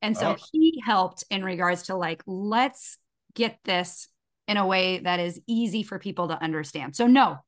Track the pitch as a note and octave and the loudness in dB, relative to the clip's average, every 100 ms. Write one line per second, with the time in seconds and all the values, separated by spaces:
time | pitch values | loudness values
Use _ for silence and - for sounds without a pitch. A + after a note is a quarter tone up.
0 | G#3+ A3 - - - D#4 D#4+ D#4 A3 G3+ | -4 0 0 -2 -4 4 4 4 0 2
1 | F#3 - - G3 F#3+ F3 F3+ F3 - F#3+ | 2 -4 -6 -4 -4 0 0 0 -4 -4
2 | E3 E3 - F#3 G#3 A3 C4 - - - | -4 -6 -8 -6 0 2 0 -2 -10 -10
3 | _ _ _ - A3+ - - F3+ F3+ - | _ _ _ -4 -4 -4 -2 -2 -2 -10
4 | - _ _ _ - G#3 F#3+ F#3+ F#3 F#3 | -16 _ _ _ -4 0 2 2 2 0
5 | F3+ F3 F3 E3+ - A3+ A3+ G#3+ - F#3+ | -2 -2 -2 -6 -2 0 0 -2 -6 -8
6 | G3+ F3 E3+ D#3 D#3+ D#3 D3+ D3+ C3 - | -6 -4 -4 -4 -4 -4 -6 -10 -8 0
7 | A#3+ C4 G#3 C#3+ | 6 6 6 0